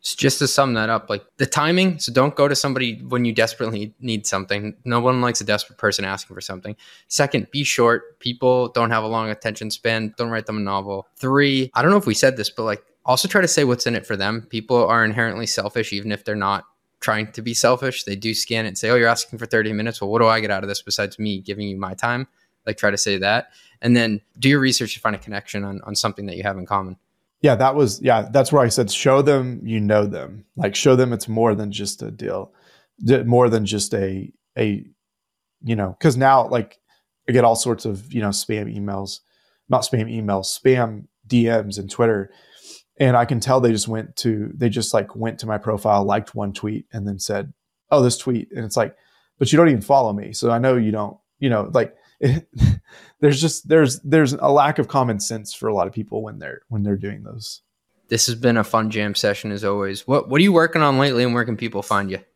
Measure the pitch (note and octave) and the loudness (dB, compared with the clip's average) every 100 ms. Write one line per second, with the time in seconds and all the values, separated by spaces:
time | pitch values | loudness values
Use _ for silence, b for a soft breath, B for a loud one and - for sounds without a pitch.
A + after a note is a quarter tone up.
0 | - - C#3 - C3+ - C#3 A2+ A2 A2+ | -10 0 0 2 0 2 2 2 0 -2
1 | - G#2 _ _ C3 - D3+ F3 F#3+ D#3 | -2 -8 _ _ -2 0 0 2 0 -2
2 | - A#2+ C#3 C#3+ C#3+ C#3 C#3 C3 B2 A#2 | -2 2 2 2 0 2 -2 -2 -4 -6
3 | B2+ B2 A#2+ A2 A2+ - A2+ A2+ G#2+ _ | -6 -2 0 2 0 0 -6 -6 -8 _
4 | B2+ A2 G2+ G2 F#2+ G2+ G#2+ G2+ B2+ A#2+ | -6 -4 -2 -4 -4 -6 -6 -10 -4 0
5 | A#2+ B2+ B2 A2+ G#2+ G#2 - - G#2+ G2 | 2 0 0 -2 -2 -4 -4 -4 -2 -2
6 | G2 G2 - F#2+ - F#2+ G#2 G#2+ b b | -6 -8 -10 -16 -12 -12 -12 -14 b b
7 | b - C#3 C#3+ - C#3 C#3 - A#2 A#2 | b -2 0 0 -4 -6 -4 2 2 2
8 | - _ - A#2+ B2+ B2+ A#2+ A#2+ A#2 A2+ | -2 _ -10 -2 2 2 0 -2 0 0
9 | A2 A2+ A2 G#2+ A#2 G#2 A2 - A#2 A2+ | -2 -4 -4 -6 -8 -8 -10 -6 -2 -2
10 | G#2+ - A#2 A2+ G#2+ G#2+ G2+ G2 G2 G2 | -4 -6 -6 -6 -6 -6 -4 -4 -6 -10
11 | - _ C3 C3+ C#3+ C3+ C3 - B2 G3+ | -12 _ 0 2 4 2 -2 0 4 2
12 | G3 G#2+ C3+ B2+ G#2 - A2+ G#2 _ _ | 2 2 2 2 -6 -6 -6 -6 _ _
13 | - B2+ F#3 G3+ F3 - C#3+ B2 - A2+ | -2 -2 0 0 2 2 2 0 -2 -4
14 | - G2+ G2 A2+ A2+ A2 G#2+ A#2+ G2+ A2+ | -4 -4 -2 -4 -6 -10 0 2 4 4
15 | A2 G#2+ A2+ G2 A2+ - G2+ - G#2+ G2+ | 2 0 -2 -2 -6 -4 -4 -4 -6 -6
16 | G#2 G#2 - G#2+ G2 G2+ - _ _ _ | -6 -8 -6 -2 0 -2 -4 _ _ _
17 | - G#2+ G#2+ - A2+ A#2 A#2+ B2 C3+ B2+ | -4 -2 -4 -8 -8 0 2 2 -2 -6
18 | - G2+ A2 A2 - A2+ A2 F#2+ A2 B2 | -8 -6 -4 -6 -4 -4 -4 -4 0 2
19 | A#2 A#2 - A2+ A#2 A#2 G#2+ G#2+ A2 A2 | 4 0 -4 -10 -4 -2 -2 -4 -6 -6
20 | G2 A2 A2+ A2+ G#2+ G2 G2 G2+ - - | -4 2 2 2 0 -4 -4 -10 -6 -4
21 | G2+ - G#2+ G2 F#2+ G2+ G#2 F#2+ F#2+ F#2+ | -6 -6 -6 -6 -8 -10 -8 -8 -10 -6
22 | A#2+ A#2+ C3 _ _ _ - A2 G#2+ G2 | -4 -4 -6 _ _ _ -10 -2 -2 0
23 | - G2 F#2+ A2+ - b b b A#2 A#2+ | -2 0 0 0 -2 b b b 2 4
24 | A2+ G#2 _ - C3+ C#3+ C3 B2 A#2 - | 4 -2 _ -2 2 2 2 0 -4 -4
25 | A2+ G2+ - G2+ - G#2 G2+ G2 - G#2 | -4 -4 -8 -10 -8 -10 -8 -10 -8 -4
26 | A2+ G2+ G2+ F2 G2+ G2 F2+ G2+ F#2+ F#2 | -4 -4 -10 -6 -6 -6 -4 -6 -6 -14
27 | _ _ _ _ D3 A#2 C3 C#3 C3+ - | _ _ _ _ 2 4 4 4 2 2
28 | C3 A2+ A2 B2 B2+ D3 A#2+ - A2+ - | 2 2 4 2 4 4 4 2 -2 0
29 | C#3+ C3+ C#3+ C#3 B2+ B2 A2+ A2+ G#2 G#2+ | 2 4 4 2 0 -8 -4 -2 2 2
30 | G#2 F2+ C#2 G#2+ - - G2+ G2+ D3 B2+ | 2 -4 -12 -16 -18 -6 -4 2 4 6
31 | B2+ A#2 - A2+ A2+ G#2 G#2 G#2 G2+ - | 4 0 -4 0 2 2 -4 -8 -8 -8
32 | A2 G#2+ A2 F#2 F#2+ b b b b _ | -12 -10 -8 -8 -10 b b b b _
33 | A#2 C3 A#2 A#2+ B2 A2+ G2+ G#2 G2+ A2 | 2 2 4 4 4 4 0 -4 -4 -2
34 | F#2+ F#2+ F#2+ _ _ - G#2+ G2+ - _ | -4 -6 -12 _ _ -4 -2 -2 -8 _
35 | _ _ _ _ _ _ B2+ A2+ G2 F#2 | _ _ _ _ _ _ -6 -4 -4 0
36 | E3 B2 C3+ C3+ A#2 A#2+ G2+ _ _ _ | 0 4 6 6 4 0 -4 _ _ _
37 | _ _ - A#2 A#2 A#2 - A2+ A2+ G2 | _ _ 0 4 4 4 0 -2 -4 -8
38 | A#2 B2 G#2 G2+ - G#2+ G#2 G#2+ G2+ G2 | -8 -4 -2 -4 -4 -6 -6 -8 -8 -8
39 | G2 - _ _ _ _ _ B2+ B2 B2 | -8 -12 _ _ _ _ _ 0 2 -2
40 | A2 A2+ G#2 G2 F#2+ - C3 B2+ A#2 G#2+ | -2 -4 -2 -2 -2 0 4 4 2 -4
41 | - _ G#2+ B2 A2+ A#2 G#2 G2+ F#2+ - | -16 _ _ 2 4 2 0 -6 -10 2
42 | A#2 G#2+ G2 B B B B B B _ | 2 2 -2 B B B B B B _
43 | C3+ B2 A#2+ B2 G#2+ C3+ B2 A2 A2 A2 | 4 6 4 0 2 4 4 2 -2 -6
44 | A2 - A#2+ A2 G#2+ - A#2+ G#2+ A2 A2+ | -8 -4 -2 -2 -4 -2 -2 0 0 0
45 | G2+ - A2+ A2 A2 G#2 A2+ G#2+ A2 G2+ | -2 -6 -8 -6 -6 -4 -4 -2 2 2
46 | G2+ G2+ G#2 A2 G#2 G2+ G#2+ G#2+ - A2 | 4 -2 -2 -8 -8 -6 -8 -8 -10 -8
47 | G2+ G2 - G2+ C#3 - _ _ _ D3+ | -6 -6 -6 -6 -6 -14 _ _ _ 4
48 | B2+ A#2+ - A#2+ - F#3+ A2+ B2+ A2 - | 4 2 -4 -4 -4 -10 -6 -2 -2 -4
49 | _ _ _ _ B2+ D3+ E3+ B2+ G2 C#3 | _ _ _ _ 2 6 6 4 4 4
50 | A#2+ G2+ G#2 A2+ A#2+ A#2 C3 B2+ G#2+ G#2+ | 4 -2 -6 -4 0 2 2 2 2 -2
51 | G#2 - _ _ C#3 A2+ G#2 B2+ A2+ _ | -6 -10 _ _ 0 0 2 0 0 _
52 | _ _ C3+ C#3+ - - - - b b | _ _ 0 0 -4 2 2 2 b b
53 | b b D3 C#3 D#3+ - - D#3+ D3 B2 | b b 2 4 0 -2 2 6 6 2
54 | C#3 D#3+ D3 C#3+ - C#3+ C#3+ D3+ C3+ C#3 | 2 4 4 2 2 4 4 0 0 0
55 | B2 G#2 - A2+ G#2 - A2 G#2 F2+ G#2 | 0 -2 -4 -8 -12 -8 -4 -2 -2 -4
56 | G2+ G#2+ A2 G#2+ C#2+ B1 _ A2+ G2+ G2+ | -8 -8 -10 -14 -14 -14 _ -4 -2 -2
57 | G2+ G2+ G#2 A2+ A2 - _ _ _ _ | -4 -12 -14 -16 -16 -16 _ _ _ _
58 | _ A#2 B2 A#2 B2 A#2 G#2 A2+ A2 G#2+ | _ -2 0 0 2 2 2 0 0 -2
59 | G#2 G2+ G#2+ G2+ A2 G2+ G2+ G2+ G2 G2 | -4 0 0 -2 -6 -6 -4 -2 -4 -8
60 | - C#3 - C3+ G3 F3 E3 E3 D3+ C3 | -2 -2 2 4 6 6 4 2 2 4
61 | C#3 B2 B2 A#2+ A#2 G#2+ A#2 G2+ - G#2 | 2 2 2 0 -2 -4 -6 -8 -2 -2
62 | G2+ F#2 _ | -2 -8 _